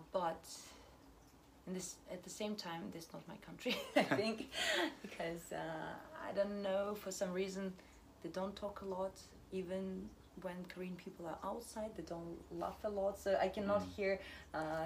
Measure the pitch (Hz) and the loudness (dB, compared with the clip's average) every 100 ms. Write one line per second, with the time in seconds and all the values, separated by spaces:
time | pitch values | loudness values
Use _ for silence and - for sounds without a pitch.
0 | 160 190 170 160 - - - - - - | -2 2 2 2 -4 -12 -12 -16 -18 -18
1 | - - - - - - - 185 - - | -20 -20 -20 -20 -20 -14 -6 -4 -4 -8
2 | - 185 185 - 208 208 175 165 202 175 | -8 -8 -8 -2 0 0 -2 -2 -4 -6
3 | 160 165 160 - - 170 247 - - 285 | -8 -10 -10 -12 -12 -4 0 0 4 6
4 | 202 - 220 220 - - 659 605 330 - | 8 6 4 2 -2 2 4 6 4 0
5 | 202 - 165 170 - 160 160 160 160 - | -8 -4 -2 -2 -4 -4 -2 -2 -4 -6
6 | - - 202 190 202 202 196 190 202 208 | -8 -8 -2 2 2 2 2 4 2 0
7 | 190 185 190 180 196 190 190 185 - - | -4 0 2 2 2 0 -2 -4 -10 -18
8 | - - 165 175 190 208 208 202 196 185 | -20 -10 -6 -2 -2 -2 -4 -4 -2 0
9 | 190 - - - - 190 175 190 190 190 | 0 -2 -12 -18 -6 -4 0 0 0 -4
10 | 208 - - - 180 180 180 180 185 175 | -6 -10 -16 -8 -6 -4 -6 -6 -4 -4
11 | - 190 170 147 185 233 - 220 214 208 | -8 -8 -6 -4 -2 -4 -4 -4 -4 -4
12 | 160 170 170 170 - 170 185 190 214 202 | -6 -6 -6 -8 -6 -2 -2 0 0 2
13 | 196 202 294 285 190 202 202 202 180 - | 2 2 4 6 6 4 4 4 4 2
14 | 196 190 - - - 151 156 160 | 4 4 0 -12 -6 0 2 2